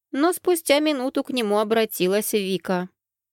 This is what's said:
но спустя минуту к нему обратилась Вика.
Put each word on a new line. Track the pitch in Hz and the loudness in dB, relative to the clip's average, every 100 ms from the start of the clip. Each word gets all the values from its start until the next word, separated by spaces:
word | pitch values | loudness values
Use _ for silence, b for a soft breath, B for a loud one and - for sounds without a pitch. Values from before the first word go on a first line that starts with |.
| _ | _
но | 262 330 | 0 0
спустя | 349 - 349 - 285 | 0 -2 0 2 2
минуту | 302 285 262 277 | 2 -2 -2 -4
к | 269 | -4
нему | 262 214 208 | -4 0 2
обратилась | 214 226 220 - 180 202 214 | 2 2 0 0 0 0 0
Вика. | 214 190 185 - 180 185 _ _ _ _ | -2 -2 -4 -2 -4 -6 _ _ _ _